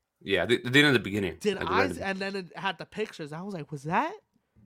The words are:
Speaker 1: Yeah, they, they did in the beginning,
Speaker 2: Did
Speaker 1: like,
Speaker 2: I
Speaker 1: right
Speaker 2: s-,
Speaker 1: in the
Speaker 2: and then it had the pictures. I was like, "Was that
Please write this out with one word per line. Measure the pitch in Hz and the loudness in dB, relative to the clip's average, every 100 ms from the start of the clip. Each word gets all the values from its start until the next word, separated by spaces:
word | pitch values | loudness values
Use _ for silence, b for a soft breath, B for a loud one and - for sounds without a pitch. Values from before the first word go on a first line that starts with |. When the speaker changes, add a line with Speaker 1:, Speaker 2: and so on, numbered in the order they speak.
| _ _ | _ _
Speaker 1:
Yeah, | - 87 90 | 0 2 4
they, | 120 | 2
they | 123 | 4
did | 135 147 | 6 8
in | |
the | 120 | 6
beginning, | 95 104 92 - | 2 -2 -2 -2
Speaker 2:
Did | 208 196 | -4 -2
Speaker 1:
like, | 170 | 0
Speaker 2:
I | 208 | 2
Speaker 1:
right | 277 | 2
Speaker 2:
s-, | 165 | -2
Speaker 1:
in | |
the | 190 | -4
Speaker 2:
and | 190 | -4
then | 196 196 | -6 -8
it | 175 - | -10 -8
had | 190 175 | -6 -6
the | 170 | -10
pictures. | 196 214 - 147 | -8 -8 -8 -12
I | 156 | -10
was | 202 180 | -10 -10
like, | 143 | -10
"Was | 147 | -10
that | 147 196 311 427 _ _ _ _ | -2 -2 -2 -6 _ _ _ _